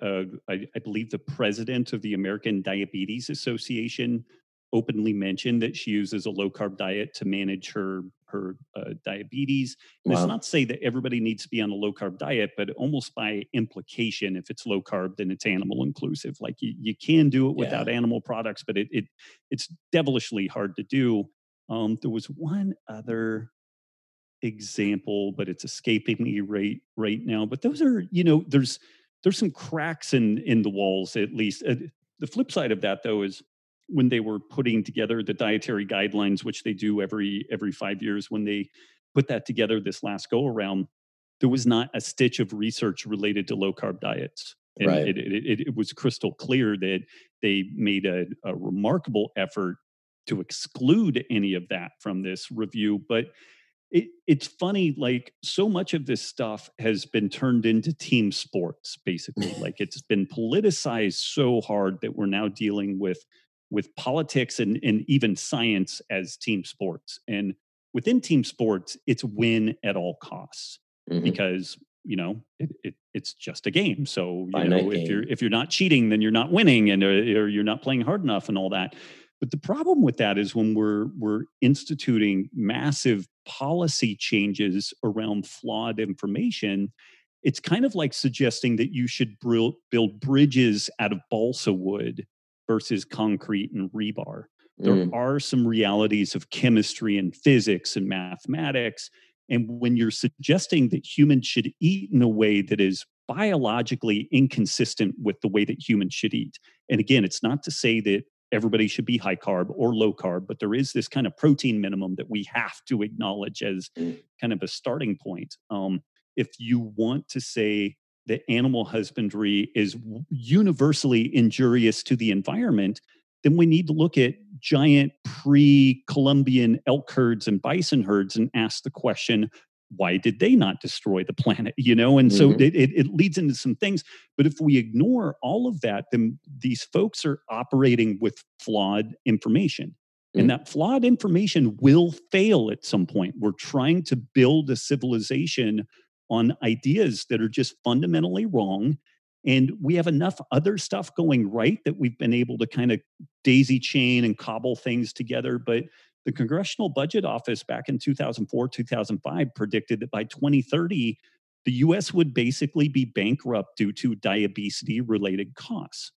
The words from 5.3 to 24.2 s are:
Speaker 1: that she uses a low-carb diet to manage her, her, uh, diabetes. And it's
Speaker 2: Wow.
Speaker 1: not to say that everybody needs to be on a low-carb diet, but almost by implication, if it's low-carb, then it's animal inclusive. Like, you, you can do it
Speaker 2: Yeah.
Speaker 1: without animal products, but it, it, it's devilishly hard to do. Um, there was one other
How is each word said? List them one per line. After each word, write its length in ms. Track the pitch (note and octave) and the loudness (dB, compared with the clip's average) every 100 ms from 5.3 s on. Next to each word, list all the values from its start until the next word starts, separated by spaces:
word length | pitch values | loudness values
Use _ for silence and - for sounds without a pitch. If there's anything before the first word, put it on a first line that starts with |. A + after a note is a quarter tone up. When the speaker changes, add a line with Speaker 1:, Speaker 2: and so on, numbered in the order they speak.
| F#2+ B2 A#2+ | -4 -2 0
Speaker 1:
that 140 | A2+ - | -2 -4
she 160 | - | -4
uses 340 | G#2 G2 G#2+ G#2+ | -2 -2 -4 -6
a 40 | |
low-carb 480 | F#2+ G2 - G#2 F#2+ | -4 -6 -4 -8 -6
diet 360 | F#2+ G2+ G#2+ | -6 -6 -6
to 120 | - G2+ | -6 -4
manage 460 | G2 F#2+ F#2+ - | -4 -4 -6 -8
her, 320 | G#2+ F#2+ F#2 F#2 _ _ | -8 -6 -6 -10 _ _
her, 280 | G2+ F#2 F#2+ _ G2+ | -10 -8 -12 _ -14
uh, 140 | - G#2+ | -12 -12
diabetes. 720 | - G2+ G#2+ B2+ C#3 C#3 B2+ - _ _ - | -10 -10 -8 -6 -2 -2 -2 -8 _ _ -2
And 80 | |
it's 80 | - | 0
Speaker 2:
Wow. 60 | - | 0
Speaker 1:
not 160 | A3 | -2
to 40 | - | -2
say 160 | D#3+ | 0
that 180 | A#2+ - | 0 -2
everybody 380 | B2+ B2+ B2+ B2 | -4 -4 -2 -2
needs 240 | A2+ G#2+ | -2 -4
to 60 | - | -6
be 100 | A#2 | -4
on 120 | G#2+ | -2
a 40 | G2+ | -2
low-carb 420 | G#2 F#2+ G2+ F#2+ | -4 -4 -8 -8
diet, 340 | C#3+ B2+ G2+ - | -4 -2 -2 -4
but 140 | G2+ - | -8 -4
almost 360 | C#3 D3 - | -4 -4 -6
by 300 | - G#2+ G#2 - | -8 -6 -6 -6
implication, 840 | B2 A2+ - - - A#2 - G2 F#2 | -4 -4 -6 -12 -6 -4 -4 -4 -6
if 120 | - | -8
it's 160 | - A#2 | -10 -4
low-carb, 520 | G2 - G2 F#2 F#2 | -4 -4 -4 -4 -4
then 120 | F#2+ | -6
it's 160 | F#2+ G#2+ | -4 -2
animal 380 | F#2+ G2+ B2 | -2 -2 -4
inclusive. 540 | C3+ C#3+ - D3+ C#3 C#3+ | -4 -4 -6 -6 -10 -10
Like, 220 | A#2 A2 | -12 -8
you, 120 | A#2 - | -8 -8
you 160 | A2 G#2+ | -8 -6
can 340 | - D#3+ D3+ | 2 4 6
do 200 | C3 C3 | 4 2
it 60 | B2+ | 0
Speaker 2:
Yeah. 80 | C3 | -4
Speaker 1:
without 240 | A#2+ A#2 | -4 -4
animal 320 | A#2+ A#2 A#2 | -2 0 -2
products, 420 | - A2+ A2+ G2 - | -4 -6 -6 -8 -6
but 120 | G2 | -4
it, 100 | G#2 | -4
it, 140 | A2 G2+ _ - _ - | -4 -8 _ -20 _ -10
it's 180 | - - E3 _ | -8 -10 -16 _
devilishly 560 | E3+ C#3+ B2+ - G#2+ G2 | 0 2 -2 -2 -4 -4
hard 300 | A#2 G2+ F2+ | -4 -8 -8
to 60 | |
do. 420 | G#2+ C3+ B2 G#2+ - _ _ _ - | -4 0 2 0 -2 _ _ _ -10
Um, 280 | A2+ A2 A2+ | -4 -4 -4
there 80 | C3+ | -4
was 160 | A2+ - | -6 -8
one 440 | C#3+ D#3+ G3 G3 - - | -8 -4 -2 -4 -6 -12
other 640 | A2 A#2 A2+ A2+ A2 A2+ _ _ _ _ _ _ _ | -14 -8 -4 -4 -6 -10 _ _ _ _ _ _ _